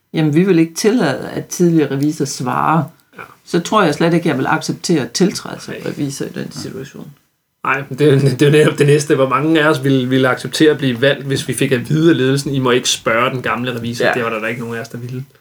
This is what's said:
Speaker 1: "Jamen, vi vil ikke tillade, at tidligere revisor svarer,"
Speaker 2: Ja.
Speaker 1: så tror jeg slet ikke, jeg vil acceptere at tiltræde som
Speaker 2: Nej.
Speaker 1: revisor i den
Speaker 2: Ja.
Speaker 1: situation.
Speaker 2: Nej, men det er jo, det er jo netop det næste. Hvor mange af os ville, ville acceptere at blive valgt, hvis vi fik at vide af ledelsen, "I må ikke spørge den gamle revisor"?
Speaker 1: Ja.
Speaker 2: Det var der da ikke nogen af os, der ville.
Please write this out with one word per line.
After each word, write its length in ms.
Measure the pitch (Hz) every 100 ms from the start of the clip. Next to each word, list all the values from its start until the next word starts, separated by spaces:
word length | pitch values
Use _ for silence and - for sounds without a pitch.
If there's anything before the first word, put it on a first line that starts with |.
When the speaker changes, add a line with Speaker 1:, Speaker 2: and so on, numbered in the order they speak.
| _
Speaker 1:
"Jamen, 220 | 160 156
vi 80 | 147
vil 160 | 196 165
ikke 160 | 165
tillade, 560 | - 214 247 156 120 -
at 160 | - -
tidligere 440 | - 175 165 139
revisor 340 | 139 151 151
svarer," 600 | 139 - 123 135 101 156 143 - _ -
Speaker 2:
Ja. 40 | - -
Speaker 1:
så 160 | - 180
tror 220 | - 214
jeg 120 | 180
slet 200 | - 170
ikke, 140 | 170 165
jeg 100 | 131
vil 80 | -
acceptere 560 | 156 - - - 160
at 80 | 117
tiltræde 500 | - 185 - - -
som 140 | -
Speaker 2:
Nej. 180 | - -
Speaker 1:
revisor 320 | - 143 139
i 40 | -
den 160 | - -
Speaker 2:
Ja. 60 | -
Speaker 1:
situation. 500 | 135 - 139 - 143 - _ _ _ _
Speaker 2:
Nej, 180 | 135 139 139
men 100 | 135
det 100 | 147
er 40 |
jo, 60 | 135
det 220 | 135 123
er 40 | 147
jo 60 |
netop 260 | 151 151 147
det 80 | 143
næste. 280 | 147 143
Hvor 140 | 139 131
mange 320 | 127 156 160
af 80 | 151
os 160 | 143
ville, 240 | 135 135 127
ville 200 | 131 131
acceptere 420 | 120 127 - 156
at 80 | 135
blive 220 | 135 117
valgt, 260 | 135 139 139
hvis 220 | 135 -
vi 40 |
fik 200 | 120 139
at 160 | 123 117
vide 200 | 156 165
af 60 | 135
ledelsen, 380 | 131 143 143
"I 40 | 139
må 120 | 127
ikke 180 | 123 -
spørge 420 | - 123 113 131
den 120 | 131
gamle 320 | 120 113 127 120
revisor"? 260 | 117 120 120
Speaker 1:
Ja. 60 |
Speaker 2:
Det 100 | 123
var 60 | 117
der 100 | 113
da 60 | 113
ikke 140 | 120
nogen 160 | 117 117
af 40 |
os, 80 | 117
der 100 | 120
ville. 260 | 123 127 139 _